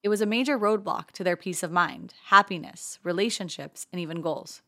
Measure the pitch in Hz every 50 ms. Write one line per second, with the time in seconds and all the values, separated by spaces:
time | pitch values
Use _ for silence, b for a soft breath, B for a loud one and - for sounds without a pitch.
0 | - 202 214 208 220 208 214 240 262 277 285 240 208 208 220 214 202 180 - 165
1 | 170 - - - 190 180 175 165 - 190 175 - - 160 165 180 147 147 - -
2 | 175 - - - - - 196 196 202 - 190 165 147 - - - - - - -
3 | _ 175 175 180 202 233 - - 196 170 - - 139 151 _ - - _ - 180
4 | 175 156 165 170 160 170 151 - - - - - _